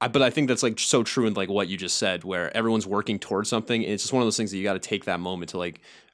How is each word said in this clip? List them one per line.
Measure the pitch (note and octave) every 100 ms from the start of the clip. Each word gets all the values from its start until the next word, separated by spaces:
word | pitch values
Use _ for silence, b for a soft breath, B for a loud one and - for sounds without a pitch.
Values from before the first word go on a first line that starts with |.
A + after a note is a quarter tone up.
I, | A#2+
but | C3+
I | B2+
think | D#3 C3
that's, | A#2
like, | B2 G#2+
so | - B2+
true | A2 C3+ A2+
in, | G2+
like, | F#2+
what | G2+ F#2
you | F#2+
just | F2+ -
said, | G2+ F2+
where | F#2 F2+ E2+ A2+
everyone's | A2+ A2 F#2+
working | G2+ A2 G2+
towards | - G2 G#2
something. | A2+ A2 A#2
And | E2+
it's | G#2
just | -
one | C3
of | A#2
those | A2+
things | G#2+
that | G2
you |
gotta | G2 F#2+
take | - G2+ -
that | F2
moment | F2+ F2+ E2+
to, | F#2
like, | F2 - b b b